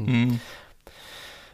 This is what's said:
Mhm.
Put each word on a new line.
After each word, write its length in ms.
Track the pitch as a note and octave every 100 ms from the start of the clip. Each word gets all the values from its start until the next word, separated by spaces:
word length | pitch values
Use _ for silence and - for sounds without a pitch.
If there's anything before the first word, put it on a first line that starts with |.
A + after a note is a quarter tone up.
| A2+
Mhm. 340 | A#2+ B2 A#2+ - - - - - - - - - - -